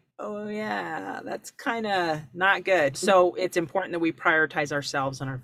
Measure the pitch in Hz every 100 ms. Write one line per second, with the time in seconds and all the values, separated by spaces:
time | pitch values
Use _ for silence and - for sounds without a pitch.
0 | _ - 208 208 208 208 214 208 170 160
1 | 196 - - - - - 277 233 214 190
2 | 170 156 151 175 190 180 180 180 143 131
3 | 196 190 180 - 180 180 165 190 185 170
4 | 165 165 180 160 151 156 147 147 139 143
5 | 135 131 135 131